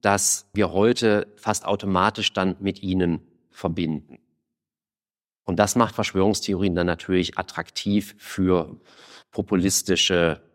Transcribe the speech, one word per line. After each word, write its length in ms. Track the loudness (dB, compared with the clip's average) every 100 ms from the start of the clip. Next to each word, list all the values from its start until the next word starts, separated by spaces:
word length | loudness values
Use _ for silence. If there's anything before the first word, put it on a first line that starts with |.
das 460 | 2 2 0 -4 _
wir 200 | -2 0
heute 540 | 4 2 4 2 2 -2 _
fast 300 | -4 -4 -2
automatisch 680 | -4 0 2 2 0 -4
dann 220 | -2 -2 -2
mit 220 | -6 -6
ihnen 400 | -4 0 0 -2 _ _ _
verbinden. 640 | -8 -6 -4 -4 -6 -10 -20 _ _ _ _ _ _ _ _ _ _ _ _
Und 160 | -6 0
das 160 | 2 4
macht 180 | 2
Verschwörungstheorien 800 | 2 -4 2 2 0 -2 -2 0
dann 140 | 0 -2
natürlich 500 | -2 -2 0 0 -6
attraktiv 760 | -8 -8 -10 -8 -2 -2 -2 -16
für 600 | -14 -2 2 2 0 -12 _ _ -20 -20 _
populistische 1080 | -8 -2 0 0 -2 0 0 2 2 2 -2 _